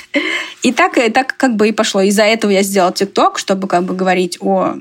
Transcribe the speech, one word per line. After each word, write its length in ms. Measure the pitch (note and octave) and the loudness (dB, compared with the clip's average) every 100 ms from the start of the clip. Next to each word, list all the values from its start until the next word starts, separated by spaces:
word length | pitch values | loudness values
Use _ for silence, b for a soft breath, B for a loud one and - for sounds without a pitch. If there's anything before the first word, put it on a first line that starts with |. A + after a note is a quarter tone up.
| - C#4+ D#4 B B - | -8 -4 -4 B B -4
И 100 | B3 | -2
так, 260 | - - D4 | 2 2 2
и 100 | A3+ | 0
так 260 | G3 F#3+ - | 0 -2 0
как 180 | C4+ G#3+ | 0 2
бы 120 | G#3+ | 2
и 40 | |
пошло. 300 | A3 G#3+ G3 | 2 0 0
Из-за 200 | G3 G3+ | 2 2
этого 260 | G#3+ A3+ G#3 | 2 2 2
я 120 | F#3+ | 2
сделала 280 | G3 G3 F3 | 2 2 0
TikTok, 440 | - G3 - F4+ - | 0 -2 0 0 0
чтобы 280 | - F#3+ F#3+ | -4 -4 -2
как 180 | F3 | -2
бы 100 | F3+ | -2
говорить 420 | F#3 F#3 F#3 F3+ - | -2 0 0 -2 -4
о 340 | G3 F#3+ F3+ - | -2 0 0 -4